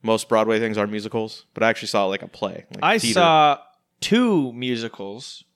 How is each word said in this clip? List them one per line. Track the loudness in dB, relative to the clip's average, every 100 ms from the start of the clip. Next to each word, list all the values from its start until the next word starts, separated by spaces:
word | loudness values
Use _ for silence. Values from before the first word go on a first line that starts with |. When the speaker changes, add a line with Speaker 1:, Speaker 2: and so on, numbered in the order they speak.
Speaker 1:
most | 0 0 2
Broadway | 2 2 0
things | 0 -2
are | -2
musicals, | -4 -6 -6 -6 -10 _
but | -2
I | 0
actually | 0 -2
saw, | -2 0
like, | -2
a | -8
play, | -8 -8 -8 -16
like, | -4
Speaker 2:
I | 0 0
Speaker 1:
theater. | 0
Speaker 2:
saw | 2 4 6 4 2 -6 _ _ _
two | 0 2 4 2 0
musicals | -4 -4 -4 -6 -10 -14 -14 -16 -20 _